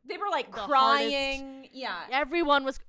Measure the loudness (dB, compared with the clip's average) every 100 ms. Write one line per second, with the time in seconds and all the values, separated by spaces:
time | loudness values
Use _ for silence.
0 | -12 -6 -2 -2 -4 -6 0 4 6 4
1 | 2 0 -2 -4 -8 -14 -16 -12 -8 -8
2 | -2 -2 0 0 4 2 2 -6